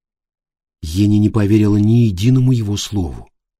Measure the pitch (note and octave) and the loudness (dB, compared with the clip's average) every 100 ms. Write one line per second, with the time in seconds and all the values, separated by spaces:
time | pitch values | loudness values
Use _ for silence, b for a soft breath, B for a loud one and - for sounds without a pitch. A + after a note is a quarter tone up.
0 | _ _ _ _ _ _ _ _ D#2+ E2+ | _ _ _ _ _ _ _ _ -8 -2
1 | G#2 G#2 G#2 A2 G2+ G#2+ G#2 G#2 G#2 A#2 | 0 2 2 0 2 2 2 2 2 2
2 | A#2 F2+ A2 C3 B2+ B2+ G#2 G2+ - G2+ | 2 0 0 2 2 0 -2 -6 -6 -6
3 | E2 B1 G#1+ _ _ _ | -6 -10 -18 _ _ _